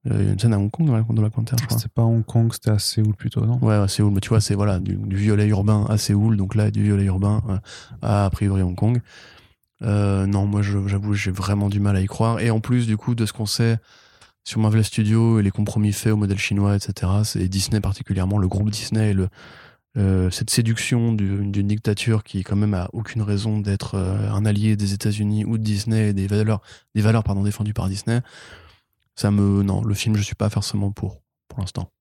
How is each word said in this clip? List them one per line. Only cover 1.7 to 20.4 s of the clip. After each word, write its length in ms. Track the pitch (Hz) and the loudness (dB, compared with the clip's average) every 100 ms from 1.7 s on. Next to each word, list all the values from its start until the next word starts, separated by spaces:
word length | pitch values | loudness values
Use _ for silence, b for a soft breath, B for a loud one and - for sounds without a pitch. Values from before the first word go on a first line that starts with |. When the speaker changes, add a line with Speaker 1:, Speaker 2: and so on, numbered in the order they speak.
| 117 | -4
Speaker 2:
C'était 120 | - | -2
pas 80 | - | 0
à 40 | 117 | 2
Hong 180 | 113 | 2
Kong, 260 | 110 117 113 | 2 2 2
c'était 180 | - - | 0 0
à 80 | 104 | 0
Séoul 360 | - - 107 | 0 0 0
plutôt, 300 | 104 - - | 0 -4 -2
non ? 140 | 110 123 | 0 2
Speaker 1:
Ouais, 120 | 113 | 2
à 120 | 107 98 | 4 2
Séoul, 240 | - 104 | 2 2
mais 80 | 98 | 2
tu 100 | - | 2
vois, 100 | 113 | 2
c'est, 140 | - | 2
voilà, 260 | 101 104 92 | 0 0 0
du, 140 | 95 95 | -2 -4
du 200 | 104 98 | -4 0
violet 300 | 104 104 104 | 2 2 2
urbain 360 | 104 101 107 107 | 2 4 2 2
à 80 | 104 | 0
Séoul, 380 | - 101 110 107 | 2 2 2 2
donc 160 | 95 | 0
là, 160 | 107 104 | 0 0
du 120 | 104 | 2
violet 220 | 104 101 | 2 2
urbain, 380 | 98 95 101 107 - | 2 2 0 0 -2
euh, 80 | 98 B B B B | -6 B B B B
à, 240 | 107 104 | 0 2
a 60 | 98 | 0
priori 320 | - 101 95 | 0 0 0
Hong 120 | 90 90 | 0 0
Kong. 240 | 107 120 B B B B B B _ _ | 0 0 B B B B B B _ _
Euh, 440 | 107 101 101 98 98 | -2 0 2 0 0
non, 200 | 98 101 | 0 0
moi, 160 | 101 | 0
je, 240 | 101 101 98 | 0 -2 0
j'avoue, 280 | 98 104 | -2 -2
j'ai 160 | 101 101 | -2 -2
vraiment 360 | 92 95 101 101 | -4 -2 0 0
du 120 | 101 | 0
mal 160 | 101 98 | 2 2
à 40 | |
y 60 | 95 | 0
croire. 320 | - 113 117 | 0 -2 0
Et 100 | 113 | 0
en 100 | 110 | 0
plus, 260 | 107 123 117 | 0 0 0
du 100 | 107 | -2
coup, 180 | - 117 | -2 -2
de 100 | 107 | -2
ce 60 | |
qu'on 140 | - 107 | -4 -6
sait 320 | - 117 113 B B B B B B | 0 0 0 B B B B B B
sur 160 | - 110 | -6 0
Marvel 240 | 110 110 | 2 2
Studios 560 | 107 - 107 113 113 113 | 2 0 2 4 4 4
et 20 | |
les 80 | 98 | 2
compromis 420 | - 104 113 104 | 0 -2 0 0
faits 200 | 101 113 | 0 0
au 40 | 107 | 0
modèle 220 | 101 98 | 0 -2
chinois, 380 | - 98 101 101 | -2 0 2 0
et 20 | |
cetera, 440 | - 95 90 101 | -2 -4 0 0
c'est 240 | 107 101 92 | 0 -2 -2
Disney 320 | 98 98 107 | -2 0 -2
particulièrement, 580 | 98 98 - 95 92 101 | -2 -6 -4 -2 0 0
le 100 | 92 | 0
groupe 220 | 98 104 | 0 -2
Disney 400 | 104 - 110 107 | -4 -4 0 2
et 40 | |
le, 140 | 95 92 B B B B B _ 110 | 0 -2 B B B B B _ 0
euh, 320 | 98 95 92 | 2 2 0
cette 200 | - | -2